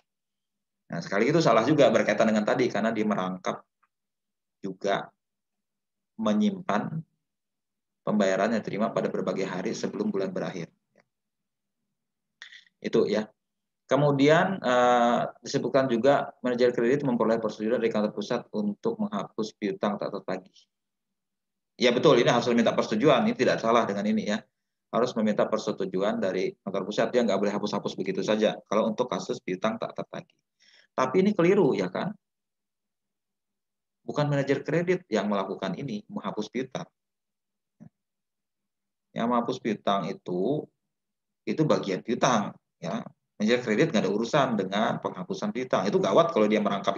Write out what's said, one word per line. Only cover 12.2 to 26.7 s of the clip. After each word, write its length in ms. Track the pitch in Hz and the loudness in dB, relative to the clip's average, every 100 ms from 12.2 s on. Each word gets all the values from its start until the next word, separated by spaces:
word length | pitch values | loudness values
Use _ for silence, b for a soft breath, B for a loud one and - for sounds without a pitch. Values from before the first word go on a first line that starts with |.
| _ _ B B B _ | _ _ B B B _
Itu 240 | 107 113 - | -2 0 2
ya. 180 | 104 107 _ _ _ _ _ | 0 -4 _ _ _ _ _
Kemudian, 720 | - 131 147 139 139 160 190 190 | -2 2 2 4 4 4 2 -2
eh, 580 | 117 123 123 123 120 120 - - | 0 2 4 4 4 2 -2 -8
disebutkan 480 | 117 131 120 135 135 | -6 -4 0 0 2
juga 400 | 117 131 143 - - | 2 4 2 0 -6
manajer 300 | 123 123 123 | -4 2 2
kredit 320 | 123 117 139 | 2 2 2
memperoleh 400 | 139 117 110 113 | 2 2 4 2
persetujuan 400 | 107 - 107 120 | -2 -4 -2 0
dari 80 | 113 | 0
kantor 240 | 110 107 | 0 -2
pusat 320 | 104 104 120 - | -2 -4 -4 -4
untuk 480 | 107 104 101 113 113 | -4 -4 -2 -4 -2
menghapus 500 | 104 101 - - - - | -4 -4 -6 -6 -8 -4
piutang 400 | 101 95 107 101 | -6 -2 -4 -4
tak 160 | - | -6
tertagih. 400 | 98 - 95 - _ _ _ _ _ _ _ _ _ _ _ _ | -8 -8 -8 -10 _ _ _ _ _ _ _ _ _ _ _ _
Ya 160 | - 120 | 0 2
betul, 320 | 120 165 123 | 6 6 6
ini 80 | 123 | 6
harus 160 | 120 120 | 2 2
meminta 160 | 117 113 | 2 2
persetujuan, 560 | 98 117 107 143 127 107 | 2 0 2 4 4 2
ini 80 | |
tidak 240 | 123 110 87 | 2 2 2
salah 240 | 113 117 | 2 2
dengan 220 | 107 101 101 | 2 0 -2
ini 240 | 110 98 | -2 -2
ya. 80 | 110 - _ _ _ _ | -4 -6 _ _ _ _
Harus 160 | 110 120 113 | -2 -2 0
meminta 240 | 107 98 | 0 0
persetujuan 800 | 107 107 - 98 95 92 101 117 | 0 -2 -4 -4 -4 -2 -2 -2
dari 320 | 98 92 95 - | -2 -2 -4 -6
kantor 240 | - | -8